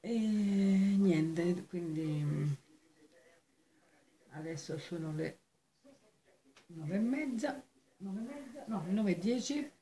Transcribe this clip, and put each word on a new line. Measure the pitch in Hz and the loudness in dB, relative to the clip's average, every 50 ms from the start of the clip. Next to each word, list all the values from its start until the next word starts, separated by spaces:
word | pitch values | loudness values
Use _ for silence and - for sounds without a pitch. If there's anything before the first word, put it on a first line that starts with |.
E | - 220 233 | -4 -2 0
niente, | 226 220 220 214 208 208 202 196 196 196 196 196 190 196 202 202 196 196 190 165 156 160 160 165 170 170 175 180 180 - | 0 2 2 2 2 2 4 4 4 6 6 6 6 6 6 6 6 6 6 6 4 4 2 0 0 2 2 0 0 -4
quindi | - - 175 175 165 156 156 160 156 151 151 147 147 151 147 147 147 139 - _ _ - _ _ _ _ _ - _ _ - _ - - _ _ _ _ _ _ _ _ _ _ _ _ _ _ _ _ _ _ - | -8 -6 -6 -4 -4 -4 -2 -2 -2 -2 0 0 0 0 0 0 -2 -2 -4 _ _ -20 _ _ _ _ _ -20 _ _ -20 _ -20 -20 _ _ _ _ _ _ _ _ _ _ _ _ _ _ _ _ _ _ -16
adesso | - 156 156 165 165 147 - - 160 | -14 -10 -8 -8 -8 -8 -6 -6 -6
sono | 151 - - 175 170 160 160 151 | -8 -6 -8 -6 -6 -4 -4 -4
le | 156 160 165 156 _ _ _ _ _ _ _ _ _ _ 277 - _ _ _ _ _ _ _ _ _ _ - _ - _ | -4 -4 -4 -6 _ _ _ _ _ _ _ _ _ _ -20 -20 _ _ _ _ _ _ _ _ _ _ -20 _ -20 _
nove | _ 170 160 156 151 180 | _ -12 -8 -6 -2 0
e | 208 | 0
mezza, | 220 240 269 294 311 269 240 220 294 277 277 277 - _ _ _ _ _ _ | 0 0 0 -2 -4 -4 -4 -2 -2 -4 -4 -6 -12 _ _ _ _ _ _
nove | _ 190 190 190 208 | _ -10 -8 -8 -8
e | 226 | -8
mezza, | 262 285 285 277 240 233 294 - | -8 -10 -12 -14 -14 -14 -14 -8
no, | - 220 190 156 | -6 -6 -4 -2
le | 175 | 0
nove | 190 220 214 196 | 0 2 4 2
e | 175 165 | 2 2
dieci. | 175 220 240 254 - - 277 294 285 - - _ | 2 0 0 0 0 -2 -4 -4 -4 -6 -12 _